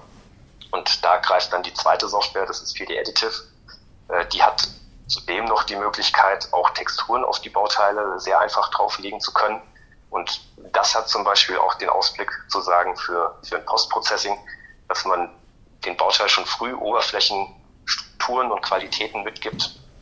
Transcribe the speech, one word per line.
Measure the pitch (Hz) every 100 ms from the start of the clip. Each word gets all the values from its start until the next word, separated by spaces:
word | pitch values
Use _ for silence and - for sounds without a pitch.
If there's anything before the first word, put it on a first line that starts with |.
| - - - - - - -
Und | 92 - -
da | 87 90
greift | - 92 -
dann | 90
die | 87
zweite | - - 87 101
Software, | 101 - 98 95
das | -
ist | - -
vier | 98
D | -
Additive. | - - 113 - - - - - - - -
Äh, | 87 87
die | -
hat | - - - - - - -
zudem | - - 90
noch | 113 110
die | - 101
Möglichkeit, | 104 101 98 - 98 98 -
auch | 90 -
Texturen | - - - - 120 123
auf | -
die | 110
Bauteile | 98 104 - 101 104 104 92
sehr | 95 95
einfach | 101 - 104
drauflegen | - 104 - 98 104
zu | -
können. | - 107 107 - - - - -
Und | 98 87 - - - -
das | - 104
hat | 117 110
zum | 110
Beispiel | 101 101 - 92
auch | 92
den | - 98
Ausblick | - - - 101 - -
zu | 98
sagen | 90 87 87 90
für, | - 87 82 -
für | - 85
ein |
Post-Processing, | - 110 - 107 - 107 104 101 - - - - -
dass | 92 95
man | 90 87 - - - - - 98
den | 85
Bauteil | 92 - 101
schon | -
früh | 113 - 117
Oberflächen, | 127 107 113 - 104 - 101 98 - - - -
Strukturen | - - - - 123 123
und | 101
Qualitäten | - 95 95 - 110 107
mitgibt, | 104 - 110 - - - - -